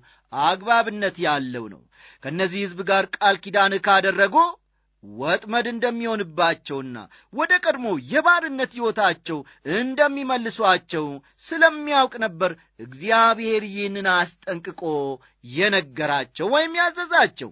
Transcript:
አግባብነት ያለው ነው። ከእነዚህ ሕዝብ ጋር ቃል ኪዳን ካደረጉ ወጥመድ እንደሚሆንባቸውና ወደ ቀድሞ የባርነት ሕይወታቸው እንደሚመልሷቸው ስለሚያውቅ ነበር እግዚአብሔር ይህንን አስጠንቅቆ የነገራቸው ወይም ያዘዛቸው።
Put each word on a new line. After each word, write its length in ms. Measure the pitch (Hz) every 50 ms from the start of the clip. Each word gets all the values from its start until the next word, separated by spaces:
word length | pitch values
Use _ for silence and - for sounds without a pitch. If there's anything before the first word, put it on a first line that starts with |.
| 123 _ _ _ _ _ -
አግባብነት 800 | 127 139 165 190 196 196 208 233 233 226 220 208 208 202 185 175 170
ያለው 460 | 165 156 147 143 135 127 123 123 113
ነው። 140 | 107 95 67 58 _ _ _ - - - _
ከእነዚህ 400 | - 135 151 175 190 185 175 202
ሕዝብ 180 | 202 190 175 175 190
ጋር 220 | 180 196 196 190 -
ቃል 240 | - - 208 202 196
ኪዳን 360 | - - 202 170 202 196 196 196 190
ካደረጉ 560 | - 202 196 190 185 196 190 196 196 196 202 311 330 349 - - _ _ _ _ _ _ _ _ -
ወጥመድ 640 | 101 104 110 131 156 180 214 - 208 220 240 233
እንደሚሆንባቸውና 1300 | 240 233 226 226 247 233 233 233 226 226 208 196 165 151 160 175 165 160 - - - 143 139 131 131 123 117 101 - _ _ _ _ -
ወደ 180 | 247 311 339 359 359
ቀድሞ 280 | 359 330 277 262 247 226 185 143 123
የባርነት 680 | 127 202 302 311 349 349 339 330 311 269 262 262 -
ሕይወታቸው 680 | - 240 240 220 - 220 208 180 165 - - - 165 147 131 - - _ - 139
እንደሚመልሷቸው 1400 | 165 214 247 262 269 247 294 294 277 277 277 262 262 247 226 226 - - 220 190 185 175 - - - 160 151 147 143 139 - _ _ -
ስለሚያውቅ 720 | - - 330 330 320 330 311 302 294 294 294 277 262 254 247 233
ነበር 320 | 226 214 170 160 185 180 165 - _ _ _ -
እግዚአብሔር 840 | 113 123 131 131 160 214 226 226 226 226 226 220 226 220 220 214 208
ይህንን 440 | 208 190 202 202 202 196 202 196 196
አስጠንቅቆ 760 | 180 175 175 170 - _ - - 180 170 170 196 160 - 175 160 151 147 139 139 135 127 _ _ _ _ -
የነገራቸው 1000 | 120 123 151 190 208 202 190 160 139 127 151 151 147 143 139 131 123 - - 156 208
ወይም 280 | 269 302 320 330 330
ያዘዛቸው። 760 | 349 349 349 330 349 349 311 339 330 247 180 - - 139 107